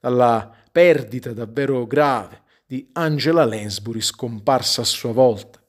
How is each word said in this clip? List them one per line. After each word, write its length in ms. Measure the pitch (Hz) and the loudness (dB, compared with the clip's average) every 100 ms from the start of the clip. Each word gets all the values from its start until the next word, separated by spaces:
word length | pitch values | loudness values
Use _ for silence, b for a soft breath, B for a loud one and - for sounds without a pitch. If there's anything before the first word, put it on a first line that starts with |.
dalla 520 | 127 123 123 113 104 b b | 0 2 4 2 -2 b b
perdita 600 | - 175 147 113 120 120 | 4 6 4 0 -10 -10
davvero 540 | 113 113 117 139 131 117 | -10 -8 -4 -2 -2 -2
grave 560 | 135 147 123 92 - _ _ _ | 2 2 0 -4 -18 _ _ _
di 220 | 131 - | -14 -10
Angela 500 | - 165 151 139 165 | -4 -2 0 2 2
Lansbury, 560 | 135 110 104 95 104 113 | 2 0 -8 -10 -10 -6
scomparsa 800 | 107 - 120 113 107 131 - - | -8 -6 -10 -4 0 0 0 -4
a 40 | |
sua 280 | 127 - 127 | -4 -4 -4
volta 500 | 113 127 104 - _ | 2 2 2 -8 _